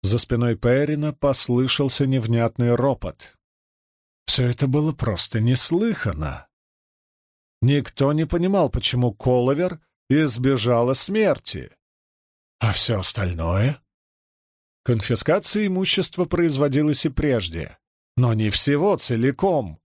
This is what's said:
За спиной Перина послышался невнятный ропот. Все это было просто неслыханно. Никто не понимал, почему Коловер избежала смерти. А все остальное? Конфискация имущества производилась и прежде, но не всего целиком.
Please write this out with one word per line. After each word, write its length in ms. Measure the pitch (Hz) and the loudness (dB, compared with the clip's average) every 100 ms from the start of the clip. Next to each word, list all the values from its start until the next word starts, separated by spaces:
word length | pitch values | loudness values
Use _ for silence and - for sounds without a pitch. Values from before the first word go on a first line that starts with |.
За 140 | - 120 | 0 0
спиной 380 | - 120 120 113 | 0 0 -2 0
Перина 560 | 120 127 143 151 151 | 0 2 0 -2 -4
послышался 920 | - 143 135 - 123 131 - 139 - 135 | -2 -2 0 0 0 0 0 0 0 0
невнятный 680 | 135 110 117 117 - 120 120 | 0 0 0 0 0 0 2
ропот. 640 | 135 120 - - - _ _ _ _ _ _ _ _ _ - | 0 -2 -8 -12 -20 _ _ _ _ _ _ _ _ _ -2
Все 200 | - 123 | 0 0
это 220 | 123 139 | 0 0
было 260 | 143 151 | 2 0
просто 480 | 151 - 92 - 113 | -2 -4 -2 -2 0
неслыханно. 1040 | 113 127 - 170 226 202 110 76 76 67 - _ _ _ _ _ _ _ _ _ _ _ | 2 2 2 0 0 -2 -4 -4 -8 -8 -16 _ _ _ _ _ _ _ _ _ _ _
Никто 520 | 120 143 - - 139 | 0 0 -2 -2 0
не 120 | 151 160 | 0 0
понимал, 440 | 175 180 196 151 | 0 0 2 0
почему 440 | 135 - 123 123 | 0 -2 0 0
Коловер 680 | 104 127 127 123 143 180 160 _ _ _ | 0 0 2 2 0 -2 -6 _ _ _
избежала 840 | 143 156 120 127 135 113 117 120 | 2 2 2 0 2 2 2 2
смерти. 760 | 135 - 208 208 143 - - 64 _ _ _ _ _ _ _ _ _ | 0 0 0 0 0 -4 -8 -10 _ _ _ _ _ _ _ _ _
А 120 | 113 | -2
все 280 | 98 - 107 | 0 0 0
остальное? 840 | 92 - 95 85 82 92 120 147 _ _ _ _ _ _ _ _ _ _ | 0 0 -4 -4 -2 0 0 -2 _ _ _ _ _ _ _ _ _ _
Конфискация 840 | - 117 - 117 - 180 - 214 208 | -2 -2 0 0 2 2 2 0 0
имущества 580 | 185 190 - 180 - 175 | -2 0 0 0 -2 -4
производилась 800 | 175 170 135 147 135 151 143 151 | 0 0 2 0 2 2 2 0
и 40 | |
прежде, 680 | - 151 123 87 82 78 - _ _ _ - | 0 0 0 -2 -6 -10 -14 _ _ _ 0
но 160 | 123 | 0
не 160 | 110 107 | 2 0
всего 480 | - - 143 190 190 | 2 2 2 2 0
целиком. 840 | - 117 123 135 196 160 98 76 | -2 0 0 0 0 0 -4 -12